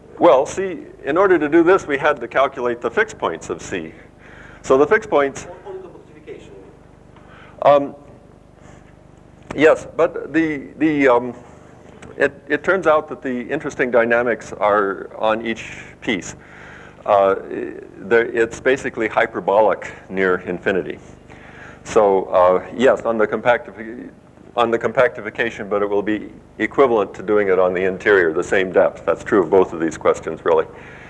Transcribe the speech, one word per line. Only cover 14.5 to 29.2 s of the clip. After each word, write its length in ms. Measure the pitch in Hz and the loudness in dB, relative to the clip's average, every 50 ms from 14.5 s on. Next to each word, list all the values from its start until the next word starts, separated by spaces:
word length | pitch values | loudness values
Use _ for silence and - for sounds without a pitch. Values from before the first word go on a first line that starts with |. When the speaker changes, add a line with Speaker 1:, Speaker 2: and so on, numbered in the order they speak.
| - | -6
Speaker 1:
are 600 | - 101 104 101 107 98 98 92 - - - - | 0 2 2 4 4 2 0 -2 -6 -10 -12 -8
on 260 | - 107 110 110 113 117 | -2 -2 0 0 -2 -2
each 320 | 117 110 - - - - - - - - - | -6 -6 -8 -10 -14 -16 -18 -18 -20 -20 -8
piece. 340 | - 135 107 85 - - - - - - - - - - - - - - - - - | -4 -4 -4 -4 -6 -10 -16 -18 -20 -20 -20 -20 -20 -20 -20 -20 -20 -20 -20 -8 -2
Uh, 300 | - 107 98 98 98 98 - - - - 101 - - - - - - - - | 2 4 4 4 4 2 -2 -4 -8 -8 -8 -8 -8 -10 -14 -16 -18 -18 -16
there, 260 | - 95 117 117 117 | -2 2 2 2 2
it's 340 | - - 117 113 113 - - | 2 0 -2 -2 -2 -4 -2
basically 480 | - 131 135 135 - 127 - 120 110 | 0 0 0 0 -2 -6 -4 -4 -4
hyperbolic 840 | 104 - 117 117 117 - 110 87 98 98 107 110 98 85 - - - - - - - | -2 0 -2 -2 -2 -4 -4 -2 2 2 4 4 4 0 -2 -6 -12 -16 -18 -16 -8
near 300 | 95 95 95 92 92 95 | -4 -2 0 0 0 -2
infinity. 600 | - 104 90 85 - 104 98 90 76 80 - - - - - - - - - - - - - - - - - - - | -2 -8 -10 -4 -4 -2 -2 -2 -4 -6 -10 -14 -18 -20 -20 -20 -20 -20 -20 -20 -20 -20 -20 -20 -20 -20 -20 -20 -16
So, 400 | - - 113 104 101 98 92 - | -2 2 2 4 4 4 2 0
uh, 440 | - 92 92 90 92 92 90 - - - | 0 2 4 4 4 4 2 -2 -6 -4
yes, 280 | - 123 127 104 - - | 2 2 2 2 2 -2
on 140 | 117 117 | -2 0
the 80 | 110 107 | 0 0
compactifi-, 840 | - 117 110 113 123 117 - - - 95 107 113 110 123 120 98 - - - - - - - - - - | -2 -2 -2 0 0 0 0 -4 -10 -16 -16 -16 -16 -14 -16 -18 -18 -20 -20 -20 -20 -20 -20 -20 -8 -2
on 140 | 120 117 117 | -2 0 0
the 60 | 117 117 | 0 -2
compactification, 920 | 123 113 - 135 127 120 - 120 101 110 - - 123 117 - - 107 190 | -2 -2 2 2 2 2 0 -6 -12 -10 -6 -4 -4 -4 -6 -8 -6 -4
but 120 | 104 101 | -2 -2
it 80 | 208 202 | 0 0
will 120 | 202 208 | 0 -2
be 280 | 196 214 214 202 98 - - - - - - | 0 -2 -4 -4 -6 -12 -18 -20 -20 -20 -8
equivalent 560 | - 110 - - 151 135 123 117 104 98 - - | -6 -6 -2 2 2 4 4 4 2 0 -2 -6
to 100 | - 95 | -8 -4
doing 240 | 95 104 104 101 | 0 0 2 2
it 120 | 95 92 92 | 2 2 2
on 140 | 92 92 92 | 2 2 0
the 100 | 90 95 | 0 -2
interior, 480 | 92 92 90 - 107 101 95 87 80 80 | -2 -4 0 2 4 4 4 4 2 0
the 100 | 87 85 | -2 -2
same 300 | - 113 98 92 90 85 | 0 0 0 0 2 2
depth. 320 | 98 90 - - - - | 2 2 2 0 -2 -4
That's 180 | 85 82 - | -4 -4 -4